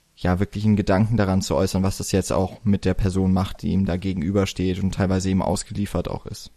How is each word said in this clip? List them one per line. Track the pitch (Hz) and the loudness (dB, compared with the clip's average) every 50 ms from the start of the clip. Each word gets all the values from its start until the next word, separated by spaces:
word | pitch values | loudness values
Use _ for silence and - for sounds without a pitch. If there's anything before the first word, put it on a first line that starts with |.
| _ _ _ | _ _ _
ja, | - - 90 90 90 | -4 -2 0 0 2
wirklichen | 101 - - 104 107 110 104 | 0 -2 -2 0 2 4 4
Gedanken | 101 98 107 95 92 113 107 117 | 4 4 4 4 4 4 4 2
daran | 107 101 92 92 95 | 2 2 2 2 0
zu | - - - | 0 0 0
äußern, | 85 95 - - 92 | 0 2 2 0 0
was | 92 98 - | 0 0 -2
das | - 95 - | -4 -4 -2
jetzt | - 95 - - | 0 0 0 0
auch | - 92 92 92 - - - | 0 0 0 -2 -4 -2 0
mit | 104 101 - - | 0 0 2 2
der | 92 90 | 0 0
Person | - 104 92 90 95 92 92 92 | 2 0 0 2 2 2 2 2
macht, | 92 98 - - - - | 2 0 -2 -6 -6 -4
die | 87 | -2
ihm | 87 95 95 | 0 0 0
da | 85 85 | 0 -2
gegenübersteht | 90 90 95 92 - 73 98 98 101 95 - - - 90 95 90 - - | -2 -2 -4 -4 -2 -2 0 0 0 0 0 -2 -2 -2 -2 0 -2 -2
und | 95 - | -2 0
teilweise | - 98 92 95 92 92 95 | 0 0 0 0 0 0 0
eben | 95 95 | 0 0
ausgeliefert | - - 92 - - - 104 101 101 - - 90 87 | 0 0 -2 -4 -6 -6 -6 -6 -6 -4 -4 -4 -4
auch | - - - - | -4 -8 -8 -10
ist. | - - - - - - | -12 -14 -14 -16 -20 -20